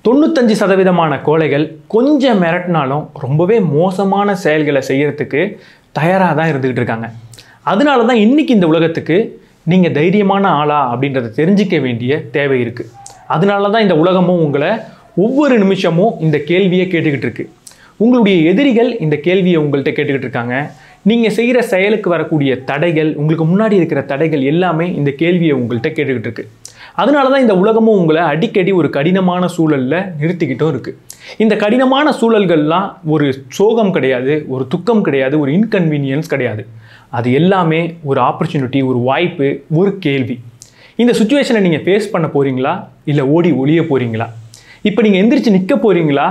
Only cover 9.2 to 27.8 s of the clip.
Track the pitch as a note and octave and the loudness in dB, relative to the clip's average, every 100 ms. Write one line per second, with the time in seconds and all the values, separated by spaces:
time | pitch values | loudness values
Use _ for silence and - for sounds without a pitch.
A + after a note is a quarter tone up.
9.2 | A3+ - _ _ E3 F#3 E3+ C#3 E3+ G#3 | -2 -8 _ _ 0 2 2 2 2 2
10.2 | G3 G3 G3 D3 D3 D3 C3 A#2+ C#3 C3 | 2 2 2 0 0 0 -2 -2 -2 -2
11.2 | A#2 A2+ D#3+ G3+ G#3 E3 C3 A#2 B2 D#3 | -4 -2 2 2 2 0 -2 -4 -2 -4
12.2 | D#3 D3 C#3+ C3 A#2 A2+ - - - - | -4 -4 0 0 -2 -8 -16 -16 -20 -20
13.2 | - C#3+ G3 G3+ G3+ A3 G#3 D#3 F3 F#3 | -6 0 0 0 0 0 2 2 2 2
14.2 | F3 F3+ D#3 C#3 D#3 A3+ - - - - | 2 0 0 0 -2 -4 -8 -20 -8 -2
15.2 | G#3+ C4+ D4 A#3+ F#3+ F#3 F#3 E3 A3 - | 0 2 2 2 2 0 0 0 0 0
16.2 | D#3+ D3 - F3 G3 F3+ F3+ E3+ D#3 C3+ | -2 -2 0 0 2 0 0 -2 -2 -2
17.2 | A#2 - - - - - - _ A3 B3 | -6 -8 -14 -16 -20 -20 -20 _ 2 4
18.2 | G3+ F#3 D#3 F#3+ C#4+ A3+ B3 A3+ D#3 D3 | 4 4 2 2 2 2 0 -2 -2 -2
19.2 | E3+ F#3+ F#3 E3 D3 C#3 C#3+ B2+ C#3 C3+ | 0 0 2 2 0 -2 -2 -2 -2 -4
20.2 | A#2+ B2 A#2+ B2+ D3+ - - - G3 A#3 | -4 -6 -4 -6 -6 -12 -20 -4 0 2
21.2 | A3+ G3+ A#3+ B3+ - F#3 G3 A3 F#3 E3 | 0 0 0 0 0 0 0 0 0 -2
22.2 | D#3+ D#3 C#3 B2 - C#3+ F3 D#3 D#3 D3 | 0 0 0 -2 -4 -2 0 0 -2 -2
23.2 | D3+ D#3+ D#3+ F#3+ A3 G3+ E3 C#3 C3 C#3 | -2 0 0 0 2 2 2 -2 -4 -2
24.2 | E3 D3+ C3+ E3 F3+ D#3+ F3 F3+ C#3+ C#3 | -2 0 0 0 0 -2 -4 -2 -4 -2
25.2 | E3 F3+ E3 C3 A#2+ A#2 D#3 D#3+ C#3 B2+ | 0 2 0 0 -2 -4 -4 -4 -4 -4
26.2 | A2+ A2 - - - - - - G#3+ D4 | -6 -12 -16 -18 -20 -20 -12 -2 0 2
27.2 | C4 C#4 A#3+ F#3 G3+ A3+ | 2 2 2 2 2 2